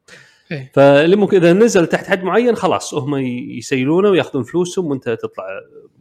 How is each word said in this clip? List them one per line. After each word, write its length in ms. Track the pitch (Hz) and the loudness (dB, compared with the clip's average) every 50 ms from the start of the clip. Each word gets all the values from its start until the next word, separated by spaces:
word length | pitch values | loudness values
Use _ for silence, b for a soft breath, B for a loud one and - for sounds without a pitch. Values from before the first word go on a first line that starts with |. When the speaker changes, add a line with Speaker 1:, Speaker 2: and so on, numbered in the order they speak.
| _ b b b b b b b b _ 175 | _ b b b b b b b b _ -12
Speaker 1:
إيه. 200 | 139 131 131 _ | -12 -12 -4 _
Speaker 2:
فاللي 420 | 139 139 139 143 139 151 170 190 | 4 6 6 6 6 4 4 4
ممكن 200 | 208 202 - 208 | 2 2 2 2
إذا 160 | 190 165 175 175 | 4 4 4 4
نزل 340 | 196 226 240 190 190 165 | 4 4 4 4 2 2
تحت 200 | 160 - 175 - | 2 0 -4 -4
حد 160 | - 196 190 180 | -4 -4 -4 -2
معين، 320 | 185 175 220 247 247 220 | -2 0 0 0 0 0
خلاص، 380 | - 196 175 120 95 - - - | 0 -2 -2 -2 -2 -4 -6 -8
هم 200 | 151 127 139 143 | -8 -6 -4 -4
ي-، 400 | 135 131 127 123 123 123 - 123 123 | -4 -4 -6 -6 -8 -10 -12 -12 -14
يسيلونه 500 | 110 - 143 131 127 139 156 180 196 208 | -8 -4 -4 -2 0 0 0 2 2 2
وياخذون 340 | 190 160 127 - - 139 117 | 2 2 0 -2 -4 -6 -6
فلوسهم 420 | - - 170 180 175 - 196 180 | -4 -4 -4 -4 -2 -4 -6 -4
وأنت 220 | 151 139 127 - 127 | -4 -6 -6 -6 -6
تطلع 360 | 113 - - 110 - - 95 95 95 101 - _ _ - - _ _ _ | -6 -6 -8 -10 -12 -12 -12 -12 -12 -14 -16 _ _ -20 -20 _ _ _